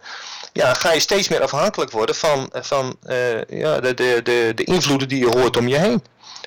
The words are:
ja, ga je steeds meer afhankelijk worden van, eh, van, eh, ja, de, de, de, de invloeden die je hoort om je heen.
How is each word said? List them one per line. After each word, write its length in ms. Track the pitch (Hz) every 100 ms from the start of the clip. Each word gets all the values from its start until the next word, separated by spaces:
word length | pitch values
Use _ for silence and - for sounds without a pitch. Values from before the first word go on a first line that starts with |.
| - - - - -
ja, 200 | - 139
ga 180 | - 175
je 80 | 160
steeds 280 | - 202 185
meer 140 | 160
afhankelijk 500 | 135 139 190 202 143
worden 240 | 110 110 -
van, 340 | 160 139 131
eh, 100 | 127
van, 340 | 123 143 131 -
eh, 400 | - 127 123 113
ja, 360 | - - 156 147
de, 140 | 127
de, 260 | 127 127 120
de, 280 | 117 120 113 113
de 80 |
invloeden 440 | - 180 147 135 131
die 120 | 135
je 180 | 120 120
hoort 180 | 123 120
om 100 | 120
je 100 | 139
heen. 260 | 202 240 - _ - -